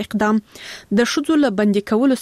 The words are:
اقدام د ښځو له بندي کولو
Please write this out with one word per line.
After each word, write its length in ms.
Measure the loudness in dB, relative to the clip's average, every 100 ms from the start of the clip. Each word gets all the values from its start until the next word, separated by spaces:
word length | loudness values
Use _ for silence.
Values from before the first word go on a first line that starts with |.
اقدام 360 | -4 -2 0 0 -2 -14 -18 -16 -2 0
د 120 | 0
ښځو 260 | 0 0 2
له 80 | 2 2
بندي 240 | 0 0 0
کولو 260 | 0 2 0